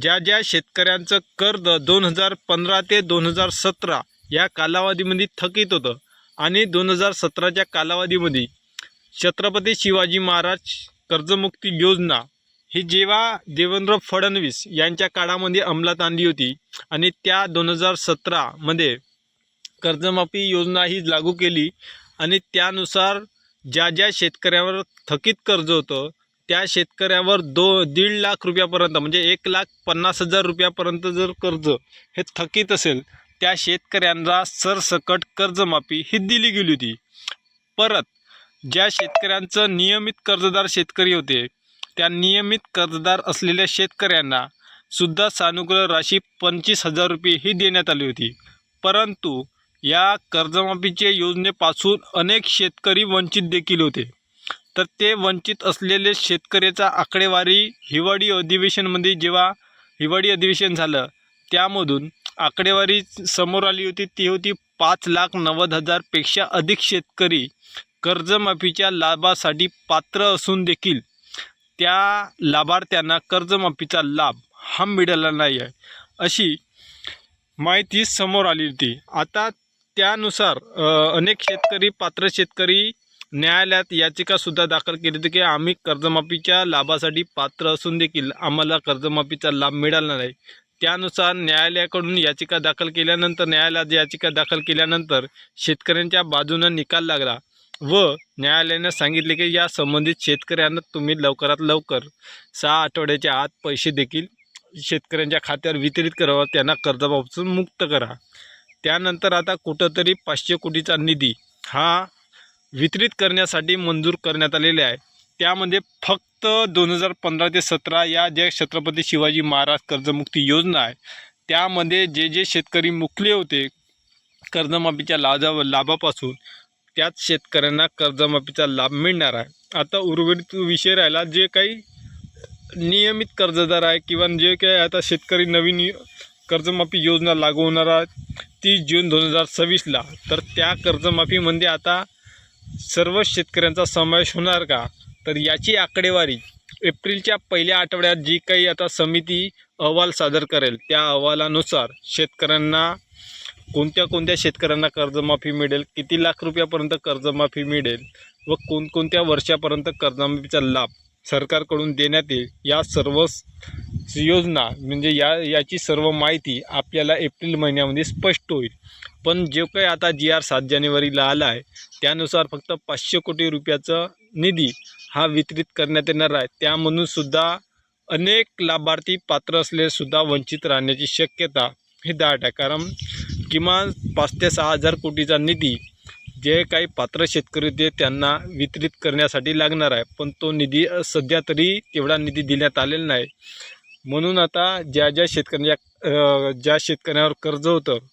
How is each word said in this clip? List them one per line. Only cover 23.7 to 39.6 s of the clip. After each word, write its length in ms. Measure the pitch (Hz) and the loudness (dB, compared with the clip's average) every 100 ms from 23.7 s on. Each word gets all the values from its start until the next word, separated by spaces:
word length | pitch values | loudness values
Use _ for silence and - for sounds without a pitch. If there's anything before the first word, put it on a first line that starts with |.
ज्या 180 | 147 170 | 0 2
ज्या 180 | 165 208 | 2 0
शेतकऱ्यावर 680 | - 170 - 180 175 185 190 190 _ - | 2 -2 -2 0 2 0 -4 -8 _ -6
थकीत 260 | 151 220 214 - | -4 -2 -2 0
कर्ज 240 | 190 156 | 0 2
होतं, 380 | 165 139 135 147 - _ _ - | 0 0 -6 -6 -12 _ _ -2
त्या 160 | 175 190 | 0 0
शेतकऱ्यावर 720 | 180 165 - 190 185 185 202 | -2 -2 -2 0 2 4 2
दो-, 440 | 151 139 190 190 | 2 2 4 4
दीड 260 | 165 151 202 | 2 2 2
लाख 240 | 208 202 202 | 2 -2 -2
रुपयापर्यंत, 520 | 180 180 180 175 170 156 | -2 0 2 2 2 0
म्हणजे 360 | 151 175 170 | 0 0 2
एक 160 | 185 190 | 0 0
लाख 160 | 185 202 _ - | -2 -2 _ -4
पन्नास 360 | 165 180 175 | 0 0 0
हजार 220 | 175 190 | 0 0
रुपयापर्यंत 640 | 180 170 180 175 175 170 180 | 0 0 0 0 -4 -2 -4
जर 240 | 175 185 180 | -2 -2 -2
कर्ज 260 | 185 160 151 123 _ - _ - | -4 -2 0 -2 _ -20 _ -10
हे 60 | 180 - | -8 -6
थकीत 360 | 170 214 202 | -4 0 0
असेल, 280 | 196 165 131 - - _ - | 2 2 0 -4 -20 _ -4
त्या 140 | 180 180 | -2 0
शेतकऱ्यांना 840 | - 180 - 196 175 165 165 180 | 0 -4 -2 0 2 0 0 0
सरसकट 800 | 185 - 185 196 - 170 - 180 - - | 0 -4 -2 -2 0 -2 0 -2 -2 -4
कर्जमाफी 640 | 196 180 185 156 - 156 - | -2 0 0 0 -2 -8 -4
ही 120 | 220 | -4
दिली 320 | 190 233 226 | 0 2 2
गेली 200 | 202 175 | 0 0
होती. 240 | 139 120 110 _ _ - - _ _ _ - | 0 -2 -8 _ _ -16 -16 _ _ _ 0
परत 260 | 220 202 - _ _ - _ _ 139 | 0 0 -4 _ _ -20 _ _ -4
ज्या 160 | 151 202 | 0 0
शेतकऱ्यांचं 840 | - 196 220 196 190 185 208 | 0 -2 0 0 -2 -2 0